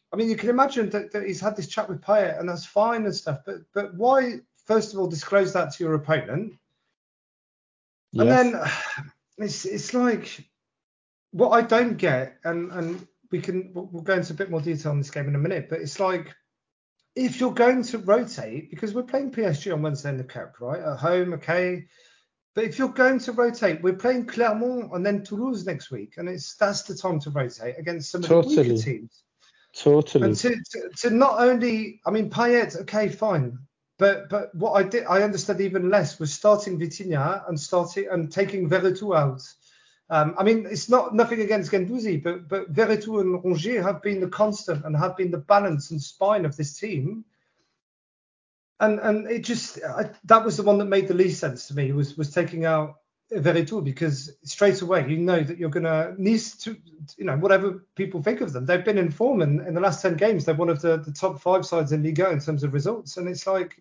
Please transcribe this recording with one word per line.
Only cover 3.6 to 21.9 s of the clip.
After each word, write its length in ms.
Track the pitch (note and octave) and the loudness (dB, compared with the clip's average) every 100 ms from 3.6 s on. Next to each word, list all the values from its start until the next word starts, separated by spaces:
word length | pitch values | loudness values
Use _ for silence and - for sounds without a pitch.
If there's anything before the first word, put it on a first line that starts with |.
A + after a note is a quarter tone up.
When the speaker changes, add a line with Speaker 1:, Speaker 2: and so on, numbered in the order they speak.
| - | -6
Speaker 1:
but 220 | G3 G3+ F3+ | -6 -6 0
why, 400 | A#3+ C4+ B3 A3 - _ - | 4 4 4 -4 -14 _ 0
first 260 | A3 G#3 | 2 2
of 60 | G3 | -2
all, 80 | F3 | -4
disclose 440 | D#3+ - G3 F#3+ | -4 2 2 4
that 200 | F#3 D#3 | 0 -2
to 100 | - | -4
your 120 | E3 D#3 | -2 -2
opponent? 580 | D3 D#3 G2 C#3+ A3 - _ _ _ _ _ _ _ _ _ _ _ _ _ _ _ | 0 0 0 -6 -6 -12 _ _ _ _ _ _ _ _ _ _ _ _ _ _ _
And 160 | - A#3 | 2 6
Speaker 2:
Yes. 220 | B3+ B3 | 6 6
Speaker 1:
then 80 | A3 D3 - - - | 2 -4 -4 -6 -10
<sighs> 380 | C#3+ _ _ - | -12 _ _ -10
it's, 260 | G#3 - F#3+ | -8 -8 -6
it's 280 | G#3 - B3 | -8 -4 0
like, 520 | B3 G#3 - - - _ _ _ _ _ _ _ _ | 2 0 -4 -16 -20 _ _ _ _ _ _ _ _
what 180 | E3+ A#3+ | 2 6
I 120 | A#3 | 6
don't 360 | - A3 A#3+ F3+ | 6 4 4 2
get, 400 | F3 B2+ C3 - | 2 2 -2 -6
and, 280 | E3 E3+ F3 | -6 -6 -6
and 360 | F3+ E3 F3+ - _ _ | -6 -6 -8 -12 _ _
we 100 | F3 | -6
can, 300 | E3+ F#3 F#3 | -4 -6 -6
we'll, 120 | F3+ F#3+ | -10 -12
we'll 120 | E3+ | -8
go 100 | D#3+ | 0
into 200 | F#3 - | 0 0
a 40 | D#3+ | -6
bit 140 | G3 | -6
more 100 | E3 | -4
detail 300 | D3+ D3+ D3+ | -4 -4 -2
on 80 | C#3+ | -4
this 120 | C#3 | -4
game 160 | D3+ C#3 | -6 -4
in 80 | C#3+ | -2
a 40 | |
minute, 300 | E3 F3+ - | -2 -2 -4
but 120 | E3 | -8
it's 180 | D#3 - | -8 -2
like, 340 | F#3+ F3+ D#3 - _ _ _ _ _ _ _ - | -2 -2 -6 -18 _ _ _ _ _ _ _ -4
if 240 | B3+ - | -4 0
you're 120 | B3 | 0
going 280 | A#3+ A#3+ C4 | 4 4 4
to 140 | - A3+ | 0 -4
rotate, 720 | F#3 A3 A#3+ - A2 B2+ - | 2 2 2 -8 -10 -10 -12
because 240 | D#3+ G#3+ | -8 -6
we're 100 | A3 | -4
playing 280 | B3 C4+ C#4 | -4 -4 -4
P 120 | - | -2
S 160 | G3+ C#3+ | -2 -2
G 80 | G3+ | -2
on 100 | D#3 | -4
Wednesday 280 | D3+ C#3 C#3+ | -2 -4 -6
in 80 | C3+ | -8
the 60 | |
Cup, 380 | B2+ A#2+ F2 - | -8 -14 -16 -12
right? 180 | A#2+ D3+ | -8 -6
At 200 | - A#2 | -6 -2
home, 340 | D#3 F3+ F3+ | 2 2 2
okay. 540 | D#3+ - F3 F3+ F3+ - | -2 -2 0 0 -4 -10